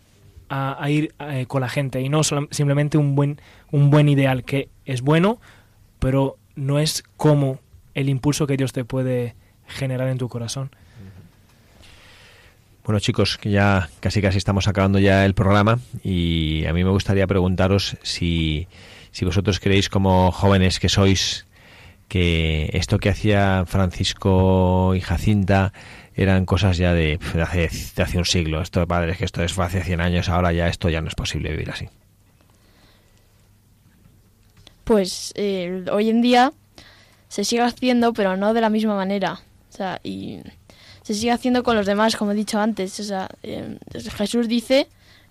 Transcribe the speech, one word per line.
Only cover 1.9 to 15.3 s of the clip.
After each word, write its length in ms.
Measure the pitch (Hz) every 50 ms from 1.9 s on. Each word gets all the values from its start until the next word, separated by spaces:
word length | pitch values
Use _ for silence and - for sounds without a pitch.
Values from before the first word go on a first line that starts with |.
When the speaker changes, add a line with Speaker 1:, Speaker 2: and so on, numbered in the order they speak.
| 135 131
Speaker 1:
y 80 | 127 135
no 120 | 147 156
solam-, 260 | 151 - 151 143 147 -
simplemente 480 | - - 147 143 139 143 147 147 -
un 180 | 151 147 143 139
buen, 240 | 143 143 143 147 - - - - - - _
un 200 | - 143 143 143
buen 180 | 147 151 151 147
ideal, 340 | 143 135 135 131 131 127 -
que 260 | - 139 139 135 - - - _
es 160 | - 131 120
bueno, 380 | 123 143 156 165 180 202 240 - - - - - _ _ _ _ _ _ _ _
pero 380 | - 131 131 135 135 135 - - _ _ _
no 240 | 151 139 135 143 147
es 240 | 156 156 - - - _ _
como 440 | - - 151 147 147 139 131 135 - _ _ - - - - -
el 160 | 151 135 139
impulso 380 | 135 127 - 147 139 - 156
que 100 | 135 139
Dios 160 | 131 135 123 -
te 100 | 135 123
puede 520 | - - 131 127 127 127 123 120 120 - - - _ _ _ _
generar 420 | - - - 135 131 127 127 131 131
en 80 | 131
tu 100 | 123 127 113
corazón. 420 | - 120 117 110 - 135 135 139 - _ - - - 120 98 95 95 92 - - _ _ _ _ _ _ _ _ _ - - - - - - - - - - - - - - - _ _ _ _ _ _ -
Speaker 2:
Bueno, 160 | - 107 101
chicos, 380 | - - 107 - 101 - -
que 140 | - - 110
ya 360 | 101 98 101 101 98 92 85 - - -
casi 200 | - 98 - 110
casi 180 | 95 98 92 101
estamos 280 | - - 98 98 -
acabando 300 | 107 90 98 95 98 98
ya 280 | 98 98 98 95 98 98
el 100 | 98